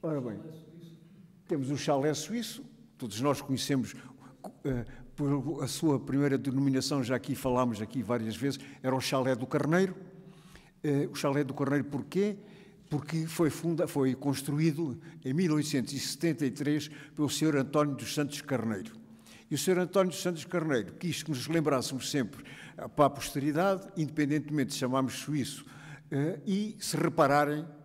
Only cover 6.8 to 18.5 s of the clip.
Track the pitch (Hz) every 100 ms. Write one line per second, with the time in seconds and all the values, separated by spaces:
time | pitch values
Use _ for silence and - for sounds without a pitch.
6.8 | 131 143 117 123 120 139 135 123 123 107
7.8 | 107 131 101 120 110 110 139 135 - -
8.8 | 131 131 127 139 131 127 123 151 135 175
9.8 | 190 - - - - - - - - -
10.8 | 151 139 143 - 151 139 139 135 135 143
11.8 | 143 143 - 180 202 202 - - - -
12.8 | - 147 - 160 160 - 160 - 165 160
13.8 | 156 143 131 127 139 135 - 147 160 156
14.8 | 160 113 - - 131 143 185 151 147 143
15.8 | 104 - - - 170 165 139 - 147 151
16.8 | 147 - - - 147 - 156 147 135 151
17.8 | 147 127 113 - 143 - -